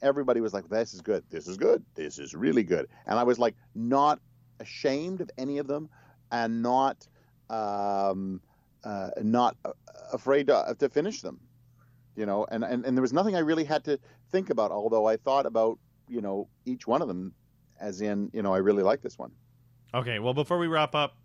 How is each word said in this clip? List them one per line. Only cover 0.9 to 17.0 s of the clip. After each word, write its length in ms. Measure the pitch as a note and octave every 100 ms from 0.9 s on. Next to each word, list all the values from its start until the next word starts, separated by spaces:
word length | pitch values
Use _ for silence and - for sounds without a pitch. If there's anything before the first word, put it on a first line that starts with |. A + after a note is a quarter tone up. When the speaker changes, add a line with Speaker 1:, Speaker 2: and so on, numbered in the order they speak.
Speaker 1:
is 60 | F#2
good. 240 | F2 F#2+ -
This 180 | E2 E2
is 80 | F#2+
good. 300 | - - - -
This 240 | D2+ -
is 160 | C#2 D#2+
really 280 | C3 B2
good." 240 | F2+ F2 C2+ - -
And 120 | A2
I 60 |
was, 160 | B2 A#2+
like, 160 | A#2 - _
not 460 | - A#2 C3+ D3 D3 _ _ _ -
ashamed 600 | A2 - C#3+ C3+ F3 F#3
of 80 | E3+ -
any 220 | C3 C#3+
of 80 | C3+
them, 200 | D3 D3+ - _ _ _
and 280 | A#2+ A#2 A#2
not, 460 | A#2 B2+ C3+ - - _ _ _ -
um, 920 | A2+ G#2 G2+ G2+ G2 G2 F#2+ F#2+ F#2 - _ _ _
uh, 280 | G#2+ G2+ F#2+ -
not, 340 | G#2+ A#2+ B2 -
uh, 80 | - - - - -
afraid 360 | - C3 C#3 C#3
to, 280 | A#2 - A2+
to 100 | C#3
finish 320 | - D#3+ -
them, 180 | F2 B1+ - _ _ _ _ _ _ -
you 80 | G#2
know. 200 | G2+ -
And, 160 | A2+ G2
and, 180 | B2 B2
and 120 | B2+
there 40 |
was 120 | C3
nothing 240 | C#3+ G#3 F#3
I 20 |
really 240 | D#3 E3
had 220 | D3 D3+ D3+
to 140 | C#3 - _ _
think 180 | F#3+ F#3+
about, 200 | A#2 G#2
although 360 | G2 A2 A2+ A2
I 100 | A2
thought 300 | - C#3 C3+
about, 320 | A2+ A2+ - _ _ -
you 140 | A#2
know, 280 | G#2 G2 - _ B2+
each 200 | B2+ -
one 160 | C3